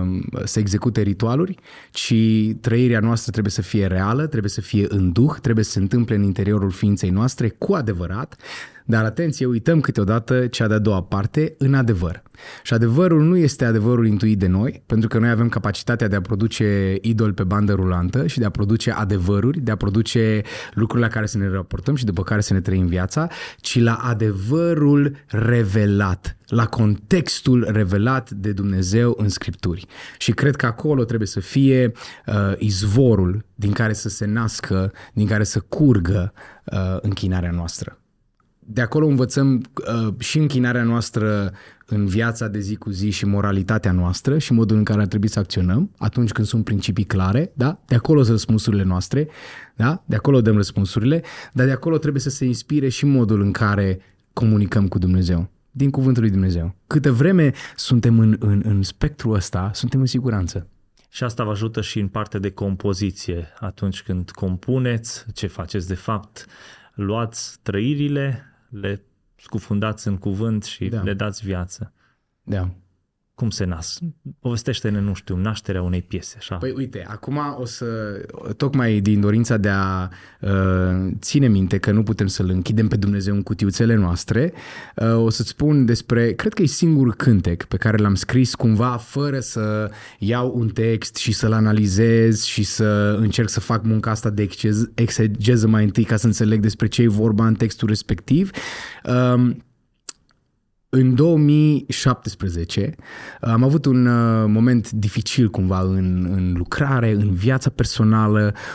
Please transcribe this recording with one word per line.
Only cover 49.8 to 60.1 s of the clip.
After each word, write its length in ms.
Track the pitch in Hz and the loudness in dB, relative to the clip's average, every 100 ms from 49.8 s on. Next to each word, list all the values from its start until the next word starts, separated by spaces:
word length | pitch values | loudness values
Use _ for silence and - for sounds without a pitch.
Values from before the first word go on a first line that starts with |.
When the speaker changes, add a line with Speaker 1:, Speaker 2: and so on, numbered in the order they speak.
| 117 175 - | -2 -2 -4
Speaker 1:
De 100 | 110 | -2
acolo 240 | 139 135 | 4 4
dăm 160 | 113 104 | 6 4
răspunsurile, 640 | 98 - 95 - 120 165 - - - | 2 -2 -2 0 0 0 -2 -14 -8
dar 140 | 123 131 | 0 0
de 60 | |
acolo 260 | 131 165 156 | 0 0 0
trebuie 240 | 151 135 | 0 -2
să 80 | 139 | -4
se 140 | 139 | -2
inspire 440 | 127 117 - 147 135 | -2 -2 -2 0 0
și 160 | - | 0
modul 360 | 143 135 107 107 | 2 4 4 2
în 120 | 101 | 2
care 480 | - 104 101 98 92 - _ _ | 0 0 2 0 -2 -8 _ _
comunicăm 560 | - 113 107 101 107 98 | -2 2 2 2 0 0
cu 100 | - | 0
Dumnezeu, 520 | 90 92 90 85 90 _ _ | 2 2 2 0 -2 _ _
din 200 | 131 139 | -2 0
Cuvântul 320 | 135 131 123 | 2 2 2
lui 80 | 110 | 2
Dumnezeu. 440 | 95 95 85 82 - - | 2 2 0 -4 -8 -4
Câtă 260 | 151 147 | 0 2
vreme 400 | 120 165 185 147 - - - | 2 4 4 2 0 -10 -12
suntem 420 | - 123 117 113 | 0 2 4 4
în, 180 | 110 107 | 4 4
în, 240 | 104 101 | 2 0
în 180 | 107 98 | 0 0
spectrul 520 | 95 - 151 147 113 | -2 -4 -6 -4 -2
ăsta, 360 | 104 - 98 98 | -2 -2 -4 -4
suntem 260 | - 120 131 | -4 -2 0
în 60 | |
siguranță. 600 | 131 | 0